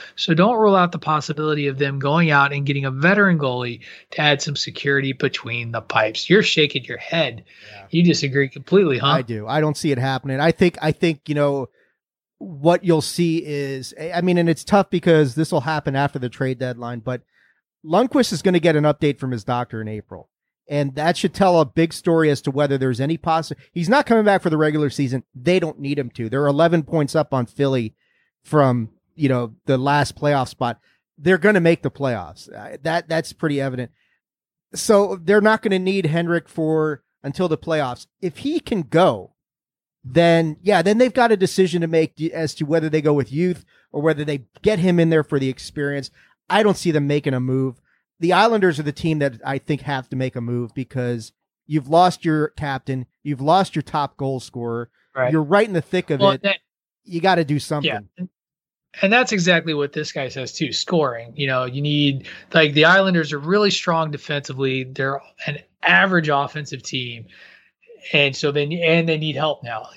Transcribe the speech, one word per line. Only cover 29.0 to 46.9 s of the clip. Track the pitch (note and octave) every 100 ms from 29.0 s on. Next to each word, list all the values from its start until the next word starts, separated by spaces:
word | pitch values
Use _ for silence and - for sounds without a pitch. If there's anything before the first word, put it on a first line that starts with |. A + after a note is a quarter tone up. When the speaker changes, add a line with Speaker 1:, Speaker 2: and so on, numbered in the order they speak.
| _ -
Speaker 2:
you | C#3
know, | B2+ A#2 - -
the | C3
last | C#3 D3 - -
playoff | D3 C#3+ B2
spot. | - A#2+ A2+ _ _ _ -
They're | D3+ F#3
gonna | G3+ G3+
make | E3+ E3+
the | C3+
playoffs. | - C3+ A2 D#2 - -
Uh, | - G#2+ C#3+
that, | D#3 E3+ D#3+
that's | E3 D#3
pretty | - D#3+ C#3+
evident. | C3+ B2+ A#2+ _ _ _ _ _ _ _ _
So | - - G3+ G3+ F#3+
they're | E3 G#3
not | G#3+ A3
gonna | A3 F#3+
need | F#3 G3 D#3+
Henrik | E3 E3+ E3+ -
for, | - D#3 D#3 D#3 C#3 _ _
until | C#3+ C#3+ F3+
the | D3+
playoffs. | - D#3 C3 A#2+ - _
If | F3+ -
he | C#4 D#4+
can | - G#3+
go, | B2+ D#3+ F3+ G#2+ F#2 _ _ _ _ _ _ _
then, | B2+ C#3+ E3+ E3 D#3+ D3+
yeah, | F#3 F#3+
then | F3 G#3+
they've | B3+
got | C4 A#3
a | G#3
decision | F#3 - F#3 F3
to | E3
make | E3 D#3 -
d-, | D#3+
as | E3 D#3 -
to | D3
whether | E3 D#3
they | D#3
go | D3
with | C#3+ C3
youth | C#3 F3+ F3 - _ _
or | D3
whether | D#3+ D3 D3+
they | C#3+ A#2 _
get | G#3 G#3
him | F3+ F3
in | E3
there | D#3+
for | D3 C#3+
the | C3+
experience. | C3 - D3 C#3+ C#3+ C3+ _ _ _ -
I | G3
don't | G#3+ F3+
see | F3